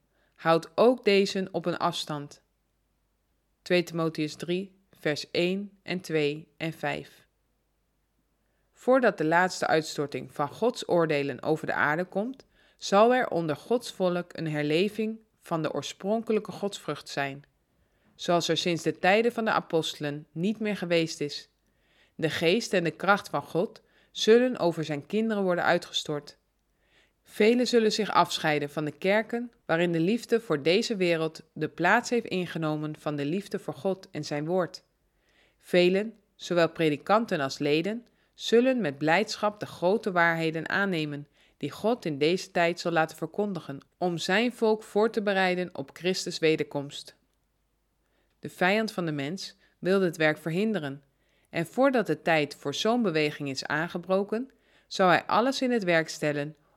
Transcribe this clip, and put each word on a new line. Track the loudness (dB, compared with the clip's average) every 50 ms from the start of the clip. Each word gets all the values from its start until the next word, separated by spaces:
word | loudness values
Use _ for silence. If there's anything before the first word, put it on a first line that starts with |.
| _ _ _ _ _ _ _
Houd | _ 2 2 2 2 2 -2 _
ook | 4 6 6 6 4 2
dezen | 2 4 4 4 2 0 -4 -6 -4
op | -6 -4 -4
een | -4 -4 0
afstand. | -2 -2 -2 -2 -6 -8 -8 -10 -10 -12 -16 -20 _ _ _ _ _ _ _ _ _ _ _ _ _ _ _ _ _ _ _ _ _ _ _ _
Twee | _ 2 2 2 2
Timotheüs | 0 -4 -2 -2 -2 -2 -4 -6 -6 -6
drie, | -10 -6 -4 -4 -4 -4 -8 _ _ _ _ _ _
vers | -4 -4 -4 -4 -6 -6
één | _ -2 0 0 -2 -4 -6 -10 -14 _ _
en | -8 -8 -8
twee | -6 -4 -2 0 0 0 -2 -4 -12 _ _ _
en | -8 -8 -8
vijf. | -6 -6 -6 -6 -6 -10 -14 -20 -20 _ _ _ _ _ _ _ _ _ _ _ _ _ _ _ _ _ _ _ _ _ _ _ _ _ _ _ _ _ _ _
Voordat | _ 0 2 4 4 4 2 2 2
de | 0
laatste | 2 2 2 2 2 0 -4 -2 0
uitstorting | 0 0 0 -2 -6 -6 -6 -6 -6 -10 -10 -10 -6
van | -6 -6 -6
Gods | -4 -2 -2 -2 -2 -2 -4 0
oordelen | 0 2 2 2 0 -2 -2 -4 -6 -6
over | -2 -2 -2 -2 -2 -4
de | 0
aarde | 0 2 2 2 -2 -4
komt, | -4 -6 -6 -6 -6 -10 -14 -20 _ _ _ _ _ _ _
zal | -6 2 4 6 6 6 6
er | 2 0 0
onder | -2 -2 -2 -2 -4
Gods | -4 -2 -2 -2 -2 -2 -6
volk | -6 -2 -2 0 0 -2 -6 -8 -10 -8
een | -6 -4
herleving | -4 -2 0 2 2 2 2 2 0 -2 -4 -4 -4 -8 _ _ _ _
van | _ -4 -4 -2
de | -2 -2 -4
oorspronkelijke | -4 -6 -6 -12 -8 -2 -2 -2 -2 0 0 0 0 0 -4
godsvrucht | -8 -6 -6 -6 -6 -6 -8 -8 -8 -8 -10 -8
zijn, | -4 -4 -4 -4 -6 -10 -16 _ _ _ _ _ _ _ _ _ _ _ _ _ _
zoals | _ -2 2 2 2 2 2
er | 0 0
sinds | 0 0 -2 0 -2
de | -2 -4 2
tijden | 2 4 4 4 4 2
van | 0 0 -2
de | 0
apostelen | 0 0 -2 0 -2 -2 0 -2 -6 -6 -6 -6 -6 -8 -12 _
niet | _ -2 -2 -2 -2 -2
meer | -4 -4 -4 -4
geweest | -2 0 2 2 2 0 -2 -6
is. | -6 -6 -6 -10 -14 _ _ _ _ _ _ _ _ _ _ _ _ _ _
De | -4 -4 -2
geest | -2 2 2 2 2 2 0 0 0
en | 0 0
de | 0
kracht | -4 -2 0 0 0 0 -2 -6
van | -6 -6 -6
God | -4 -2 -2 -2 -2 -6 -16 _ _ _ _ _ _
zullen | _ -4 4 6 6 6 6 4 0 0
over | 0 0 0 0 -4
zijn | -4 -4 -6 -6
kinderen | -4 -2 -2 0 0 0 0 0
worden | 0 0 0 2
uitgestort. | 2 2 2 0 -4 -8 -8 -6 -4 -6 -8 -8 -12 -20 _ _ _ _ _ _ _ _ _ _ _ _ _ _ _ _ _ _
Velen | _ 0 4 4 4 6 4 2 4
zullen | 4 4 4 4
zich | 2 0 -2 2
afscheiden | 4 4 4 4 2 -2 0 0 0 0 -2 -4
van | -4 -4 -4
de | -4
kerken | -6 -2 0 2 2 2 0 -2 -6 -8 -8 -8 -14 _ _
waarin | -2 0 2 2 2
de | 2 2
liefde | 2 2 0 0 0 0 0 0
voor | 0 0 -2 0 2
deze | 2 2 2 2 0 -2
wereld | 0 0 0 2 0 0 -4 -6 -10 -20 _ _
de | -6 -6 -6
plaats | -4 0 2 4 4 4 2 0
heeft | -2 -2 -2 -2
ingenomen | -4 -4 -4 -4 -4 -4 -2 -2 -2 -2 -4 -8 -8 -8
van | -6 -6 -4
de | -4 -2
liefde | -2 -2 -4 -4 -6 -8 -8
voor | -8 -10 -12
God | -4 -4 -4 -4 -4 -8 -12
en | _ -10 -8
zijn | -6 -4 -4 -2
woord. | -2 0 0 0 -2 -6 -14 _ _ _ _ _ _ _ _ _ _ _ _ _ _ _ _
Velen, | _ 2 4 6 6 6 4 2 0 -4 -8 _ _ _ _
zowel | _ -8 -2 2 2 2 2
predikanten | 2 2 2 2 2 0 0 2 2 2 2 0 -2 -2
als | -2 -4 -4 -2
leden, | 0 2 2 2 2 0 -4 -6 -10 _ _ _ _ _ _
zullen | -12 -4 2 4 4 4 4 2 2
met | 0 -2 -2 0
blijdschap | 2 2 4 4 2 0 -4 -2 -2 -2 -2 -2
de | -10
grote | -12 -8 0 2 2 2 2 0 -2
waarheden | 2 4 4 4 4 2 0 -2 -2 -4 -6 -2
aannemen | -2 0 0 0 0 -2 -2 -4 -6 -8 -10 -14 _ _ _ _ _ _
die | -8 -8
God | -8 -4 -2 -2 -2 0 -2
in | -6 -2 2
deze | 2 2 2 0 -2 -4
tijd | _ 0 2 2 0 -2
zal | -4 -2
laten | 0 0 0 0 -2 -10
verkondigen | -10 -8 -4 -4 -4 -4 -4 -8 -8 -10 -14 -14 -14 _ _ _
om | -2 -2 -2 -2
zijn | 0 0 2 2 2 0 0
volk | 0 2 2 2 2 -2
voor | -2 0 2 2 2
te | 2 0
bereiden | -2 0 2 2 2 2 2 0 -4 -6 -6
op | -10 -12 -12 -12
Christus' | -4 -2 -2 -2 -2 -4 -6 -4 2
wederkomst. | 2 4 4 2 0 -4 -4 -6 -6 -6 -12 -14 -16 -18 -20 _ _ _ _ _ _ _ _ _ _ _ _ _ _ _ _ _ _ _ _ _ _ _ _ _
De | -14 -14
vijand | -4 0 2 2 2 2 0 -2
van | -4 -4 -4
de | -4
mens | -4 -4 -4 -6 -6 -8 -10 -14 -16 _ _ _ _ _
wil | 0 2 2 2
dit | 2 0 0 2
werk | 2 2 2 0
verhinderen | -4 -4 -2 0 0 0 -2 -2 -4 -6 -8 -10 _ _ _ _ _ _ _ _ _ _
en | -4 -4 -4
voordat | -4 0 2 2 4 4 2 0 0
de | -2 -2
tijd | 2 2 2 2 2 0 -6
voor | -8 -8 -6 -6
zo'n | -2 0 0 0 2
beweging | 0 0 2 2 0 0 -2 -4 -8 -8
is | -6 -8 -6
aangebroken, | -4 -2 -2 -2 -4 -6 -10 -4 0 0 0 0 -2 -4 -6 -6 -8 _ _ _ _ _ _ _ _
zal | 0 2 4 6
hij | 6 4 2
alles | 2 2 2 2 2 0 0
in | -2 0
het | 0 0 0
werk | 2 2 2 2 -2
stellen | -6 -4 -2 -2 -2 -2 -6 -8 -10 _ _ _ _